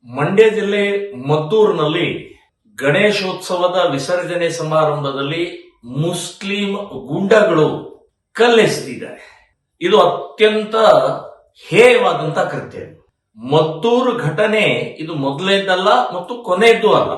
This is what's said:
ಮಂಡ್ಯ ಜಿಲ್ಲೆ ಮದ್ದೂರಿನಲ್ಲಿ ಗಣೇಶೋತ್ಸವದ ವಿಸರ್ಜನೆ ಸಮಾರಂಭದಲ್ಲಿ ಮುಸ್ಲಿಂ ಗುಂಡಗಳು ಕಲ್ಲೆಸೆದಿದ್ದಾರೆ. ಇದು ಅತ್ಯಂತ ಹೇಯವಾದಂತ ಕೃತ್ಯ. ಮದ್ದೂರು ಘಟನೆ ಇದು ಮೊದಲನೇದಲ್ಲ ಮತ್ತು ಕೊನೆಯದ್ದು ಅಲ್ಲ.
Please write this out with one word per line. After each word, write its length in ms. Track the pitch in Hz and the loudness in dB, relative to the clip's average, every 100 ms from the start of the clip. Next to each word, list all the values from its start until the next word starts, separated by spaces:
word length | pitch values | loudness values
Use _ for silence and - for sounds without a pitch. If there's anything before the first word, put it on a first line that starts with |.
| 120 | -12
ಮಂಡ್ಯ 440 | 127 147 196 220 | -4 -2 4 4
ಜಿಲ್ಲೆ 600 | 208 196 202 202 202 - 123 135 | 4 -2 -2 -2 -4 -6 -10 -2
ಮದ್ದೂರಿನಲ್ಲಿ 800 | 151 156 220 202 170 151 175 151 - - - _ _ _ - | -2 0 2 2 2 -2 -2 -4 -6 -12 -20 _ _ _ -4
ಗಣೇಶೋತ್ಸವದ 1120 | 131 190 208 196 185 175 - 180 180 185 165 | 0 2 2 0 -4 -8 -6 -2 0 0 0
ವಿಸರ್ಜನೆ 600 | 139 139 180 165 175 170 | -2 -2 -4 -2 -2 -2
ಸಮಾರಂಭದಲ್ಲಿ 1200 | 160 156 156 156 147 139 135 143 165 175 - - _ | -4 -2 0 0 0 -4 -6 -6 -4 -6 -8 -20 _
ಮುಸ್ಲಿಂ 920 | 120 135 170 180 - - 196 202 202 202 - 135 - | -12 -4 -4 -4 -10 -12 -8 -4 -4 -6 -8 -14 -8
ಗುಂಡಗಳು 600 | 165 196 220 160 160 143 - - - _ _ _ | -4 4 4 4 2 0 -2 -12 -20 _ _ _
ಕಲ್ಲೆಸೆದಿದ್ದಾರೆ. 920 | - 240 226 165 143 135 117 - - - _ _ _ _ _ | 0 4 4 2 0 -8 -12 -14 -18 -20 _ _ _ _ _
ಇದು 200 | 175 202 | 2 4
ಅತ್ಯಂತ 720 | 170 - - - 214 214 208 220 220 - - - - - _ _ - | 4 0 -10 0 2 2 -2 2 4 6 2 -4 -10 -20 _ _ -2
ಹೇಯವಾದಂತ 680 | 175 247 220 196 - 156 170 | 6 6 6 2 0 -2 -2
ಕೃತ್ಯ. 400 | - - - - - - _ _ _ 110 | -4 -6 -10 -14 -16 -20 _ _ _ -16
ಮದ್ದೂರು 760 | 120 151 156 - 233 240 247 - | 0 2 2 0 0 2 0 -2
ಘಟನೆ 760 | 147 - 208 214 175 - - - | -4 0 0 2 0 -2 -6 -10
ಇದು 140 | 156 | -10
ಮೊದಲನೇದಲ್ಲ 760 | 156 135 139 190 196 190 185 196 247 247 | -4 -4 -4 0 0 0 0 2 2 0
ಮತ್ತು 320 | 180 - 240 | -6 -10 -12
ಕೊನೆಯದ್ದು 500 | - 180 226 214 214 | -4 2 4 4 4
ಅಲ್ಲ. 180 | 165 - | 2 0